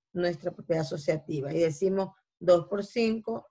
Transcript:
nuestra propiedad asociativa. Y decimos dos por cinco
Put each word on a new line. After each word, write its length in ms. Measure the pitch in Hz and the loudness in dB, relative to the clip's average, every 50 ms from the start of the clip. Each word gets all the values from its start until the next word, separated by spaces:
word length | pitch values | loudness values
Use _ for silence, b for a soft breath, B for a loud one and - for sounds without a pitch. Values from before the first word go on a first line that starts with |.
| _ _ - | _ _ -4
nuestra 380 | 180 175 175 175 - - 175 | -2 0 0 -2 -2 -6 -8
propiedad 320 | 165 - - - 165 160 156 | -8 -6 -4 -2 0 0 0
asociativa. 680 | 147 - 165 143 - 156 151 - - 160 147 131 139 160 | -2 -4 -4 -2 -2 -2 -2 -2 -6 -6 -4 -4 -2 0
Y 60 | 165 | 2
decimos 520 | 170 160 147 - 196 190 190 190 190 185 b b b _ _ _ | 2 2 2 2 0 0 2 0 -2 -4 b b b _ _ _
dos 280 | 175 175 180 175 170 | 4 6 6 6 4
por 180 | - - 202 202 | 2 -4 -6 -6
cinco 680 | 202 - 240 233 220 220 226 220 - 226 233 - - | -4 -2 0 0 0 0 -2 -4 -6 -6 -6 -8 -12